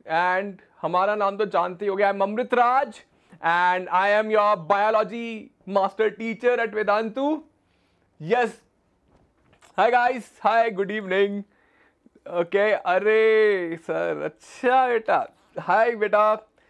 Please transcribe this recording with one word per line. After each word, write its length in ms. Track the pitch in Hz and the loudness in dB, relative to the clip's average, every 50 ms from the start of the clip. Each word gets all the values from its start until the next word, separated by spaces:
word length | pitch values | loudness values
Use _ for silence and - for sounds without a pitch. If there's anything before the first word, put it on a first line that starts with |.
| _ - | _ -4
And 420 | 160 170 180 180 180 190 202 202 185 175 _ _ _ _ | -2 0 0 0 0 -2 -4 -6 -10 -16 _ _ _ _
हमारा 340 | - 156 175 180 196 208 214 | -6 -2 0 0 0 0 0
नाम 220 | 208 202 196 202 | 0 -2 -2 -2
तो 80 | 196 214 | -2 -4
जानते 400 | 190 180 175 175 185 185 170 202 | -2 0 -2 -2 -2 -4 -6 -4
ही 40 | 202 | -4
हो 60 | 190 | 0
गया, 180 | 196 202 196 202 | 0 0 0 2
I'm 100 | 196 196 | 0 -2
अमृत 300 | 202 214 233 247 - 254 | -2 -2 -4 -4 0 2
राज 480 | 247 240 240 254 269 240 226 - - - _ _ _ _ _ - - - | 2 2 2 2 0 -2 -2 -8 -16 -20 _ _ _ _ _ -18 -4 -2
and 440 | 165 170 175 180 180 180 185 180 175 180 | 0 0 2 2 2 0 0 -2 0 0
I 280 | 185 196 202 208 214 | 2 2 4 2 2
am 100 | 220 214 | 2 2
your 360 | 214 214 208 208 208 180 160 | 2 2 4 2 2 0 0
biology 760 | 151 202 196 208 220 220 214 214 180 226 233 233 233 226 214 - - _ _ _ 185 | -2 0 0 2 2 0 0 -2 -2 -6 -10 -10 -10 -12 -12 -16 -18 _ _ _ -4
master 400 | 196 196 190 196 - - 220 208 - | -2 -2 -2 -2 0 0 -2 -2 -2
teacher 500 | - 226 226 214 - 247 247 247 233 226 | -4 -6 -8 -8 -2 0 0 0 0 -2
at 60 | 214 208 | -4 -4
वेदांतु। 680 | 214 208 202 202 214 226 220 220 262 277 294 311 294 - _ _ _ _ _ _ _ _ _ _ _ _ _ _ _ | -4 -2 0 0 0 -2 -4 -4 -2 -2 -2 -2 -4 -6 _ _ _ _ _ _ _ _ _ _ _ _ _ _ _
यस। 420 | 151 165 226 247 240 202 - - _ _ _ _ _ _ _ _ _ _ _ _ _ _ _ _ _ _ _ _ - _ _ | -4 -2 0 0 0 -2 -6 -12 _ _ _ _ _ _ _ _ _ _ _ _ _ _ _ _ _ _ _ _ -20 _ _
हाय 140 | 180 202 240 | 0 0 2
गाइस, 480 | 240 240 240 247 262 233 - - _ _ - | 2 2 2 0 -2 -4 -8 -14 _ _ 0
हाय, 280 | 202 226 233 233 233 | 2 2 4 2 2
गुड 200 | 196 180 202 185 | 0 -4 -4 -4
इवनिंग। 520 | 208 220 196 185 185 196 202 202 202 202 196 - _ _ _ _ _ _ _ _ _ _ _ _ _ _ _ | -4 -6 -4 -2 2 2 2 2 0 -6 -10 -12 _ _ _ _ _ _ _ _ _ _ _ _ _ _ _
ओके, 440 | - 175 175 170 170 196 196 208 214 | -6 -4 -4 -2 0 0 2 2 2
अरे 1040 | 196 - - 180 180 185 202 214 220 220 220 220 220 220 214 208 202 185 175 165 165 160 | 2 0 0 0 0 2 2 2 4 4 4 4 4 4 4 4 2 0 -2 -6 -8 -10
सर, 400 | - - 160 165 170 170 156 147 | -8 -6 -4 -4 -2 -4 -4 -4
अच्छा 680 | 147 160 - _ - - - - 262 247 254 262 254 | -6 -8 -10 _ -20 -20 -12 -4 0 2 2 2 2
बेटा। 400 | 247 240 220 220 - 180 143 117 - _ _ _ _ _ 170 | 2 0 -2 0 0 0 0 -2 -4 _ _ _ _ _ -8
हाय 360 | - 180 180 214 226 240 240 | -2 0 2 2 2 2 0
बेटा, 520 | 208 214 202 208 208 214 214 214 214 - _ _ _ _ | -2 -2 0 2 2 4 2 2 -2 -4 _ _ _ _